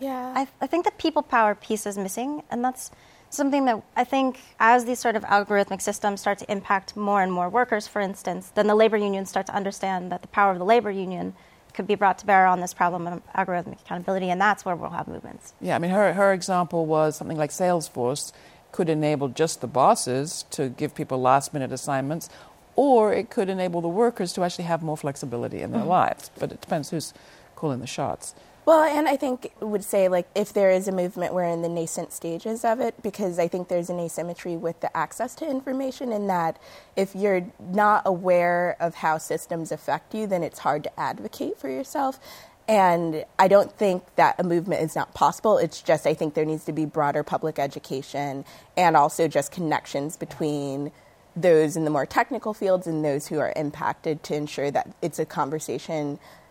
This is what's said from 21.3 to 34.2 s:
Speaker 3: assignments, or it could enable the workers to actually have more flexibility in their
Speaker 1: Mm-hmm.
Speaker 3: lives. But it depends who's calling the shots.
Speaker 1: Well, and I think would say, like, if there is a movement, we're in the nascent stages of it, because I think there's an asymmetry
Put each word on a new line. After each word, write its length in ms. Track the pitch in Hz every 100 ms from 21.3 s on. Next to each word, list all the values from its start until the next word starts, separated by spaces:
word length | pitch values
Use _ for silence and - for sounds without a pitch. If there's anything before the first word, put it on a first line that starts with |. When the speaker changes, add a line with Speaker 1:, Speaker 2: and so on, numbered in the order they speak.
| 139 139 147 127
Speaker 3:
assignments, 580 | 131 - 139 135 165 - - - - _
or 380 | - 277 240 214
it 180 | 190 -
could 180 | - 190
enable 320 | 190 185 170
the 80 | 170
workers 440 | 180 240 240 180
to 100 | -
actually 220 | 180 -
have 180 | 170 165
more 140 | 160 151
flexibility 640 | 147 139 139 117 120 -
in 100 | 95
their 100 | 208
Speaker 1:
Mm-hmm. 100 | 185
Speaker 3:
lives. 400 | 180 117 - - -
But 140 | 156
it 80 | -
depends 300 | - 170 139
who's 220 | 165 - - - - -
calling 260 | - 156 127
the 60 | 127
shots. 480 | - 131 - - - - - -
Speaker 1:
Well, 160 | 320
and 260 | 311 294 311
I 80 | 277
think 340 | 285 254 - -
would 220 | 214 208
say, 260 | 196 202 185
like, 200 | 180 175
if 180 | 196 208
there 180 | 208 196
is 180 | 185 190
a 40 |
movement, 400 | 185 180 180 175
we're 120 | 180
in 180 | 170 170
the 80 | 170
nascent 420 | 170 165 - 165
stages 540 | - 165 165 220 226 233
of 140 | 226
it, 220 | 240 -
because 360 | 208 - 196 175
I 100 | 170
think 200 | 185 180
there's 200 | 175 170
an 100 | 175
asymmetry 600 | 170 -